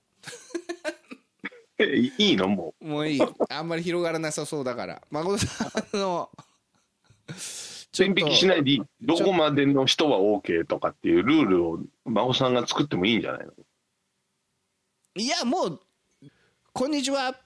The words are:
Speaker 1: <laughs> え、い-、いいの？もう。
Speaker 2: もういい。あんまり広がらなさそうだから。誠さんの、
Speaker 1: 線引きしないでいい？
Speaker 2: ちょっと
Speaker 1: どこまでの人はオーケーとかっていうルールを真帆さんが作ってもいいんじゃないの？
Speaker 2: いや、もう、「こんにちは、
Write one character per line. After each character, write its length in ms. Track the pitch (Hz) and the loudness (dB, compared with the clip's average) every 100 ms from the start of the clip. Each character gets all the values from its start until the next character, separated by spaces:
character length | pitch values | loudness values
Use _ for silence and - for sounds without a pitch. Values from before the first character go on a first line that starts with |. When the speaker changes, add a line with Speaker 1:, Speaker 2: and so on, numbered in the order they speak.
| _ _ | _ _
Speaker 1:
<laughs> 440 | - 480 - 339 - 349 302 - - - _ _ - - _ - | -20 -20 -14 -14 -12 -12 -10 -12 -20 -20 _ _ -16 -16 _ -2
え、 160 | 208 123 | 0 2
い-、 180 | 127 - | 0 2
い 160 | 208 | 4
い 20 | 113 | 4
の？ 120 | 95 | 2
も 240 | 180 160 - | 0 -4 -12
う。 40 | 160 | -8
Speaker 2:
も 140 | 147 | -4
う 80 | 151 | -2
い 100 | 143 | 0
い。 40 | - - - | 0 -2 -6
あ 120 | 139 | -4
ん 60 | 165 | -6
ま 80 | 170 | -4
り 80 | |
広 200 | 170 175 | -2 -2
が 80 | 170 | -2
ら 80 | 160 | -2
な 120 | 156 | -4
さ 140 | 151 151 | -6 -6
そ 160 | 151 | -6
う 20 | |
だ 120 | 127 117 | -6 -6
か 100 | 92 | -8
ら。 160 | - - | -12 -10
誠 260 | 147 175 202 | -6 -2 -2
さ 340 | - - 214 220 214 | -2 -6 -6 -6 -6
ん 60 | 208 | -4
の、 300 | 196 170 - - - _ _ _ _ _ _ _ - - - - - - - | -2 -4 -8 -14 -20 _ _ _ _ _ _ _ -16 -14 -12 -12 -14 -16 -8
Speaker 1:
線 220 | - 190 180 | 0 2 2
引 80 | 151 | 2
き 100 | 135 | 4
し 120 | 185 | 4
な 80 | 170 | 4
い 80 | |
で 80 | 139 | 2
い 40 | 143 | 0
い？ 20 | |
Speaker 2:
ち 40 | |
ょ 20 | |
っ 40 | - - 120 170 | -2 -8 -2 2
と 60 | |
Speaker 1:
ど 20 | 175 | 2
こ 80 | |
ま 180 | 180 151 | 4 2
で 140 | 143 139 | 4 4
の 200 | 139 131 | 4 2
人 240 | - 156 | 2 2
は 100 | 107 | 4
オ 200 | 104 104 | 4 2
ー 20 | |
ケ 200 | - 82 | 0 -2
ー 40 | - | 0
と 140 | 85 | -2
か 100 | 80 | -4
っ 60 | - | -2
て 140 | 87 | 2
い 100 | 85 | 4
う 40 | |
ル 120 | 104 156 | 4 4
ー 100 | 110 | 6
ル 200 | 90 85 | 4 2
を 140 | 82 73 _ - | -4 -10 _ -4
真 180 | 107 | 0
帆 100 | 123 | 0
さ 160 | 127 131 | 2 2
ん 40 | |
が 120 | 123 120 | 2 0
作 180 | - | -2
っ 40 | 147 | -2
て 80 | - | 0
も 100 | 113 | 2
い 80 | |
い 40 | 104 | 2
ん 40 | |
じ 60 | - | 0
ゃ 60 | |
な 100 | - | -8
い 20 | - | -12
の？ 80 | - _ _ _ _ _ _ _ _ _ _ _ _ _ _ _ - | -20 _ _ _ _ _ _ _ _ _ _ _ _ _ _ _ -8
Speaker 2:
い 120 | 240 | -4
や、 180 | 339 240 | -2 0
も 200 | 349 233 | 0 -2
う、 160 | 143 _ _ _ _ - _ _ _ _ | -6 _ _ _ _ -20 _ _ _ _
「こ 140 | - 262 | -4 -2
ん 40 | |
に 100 | 294 | -2
ち 80 | 262 | -2
は、 240 | 277 254 262 | -2 -2 -6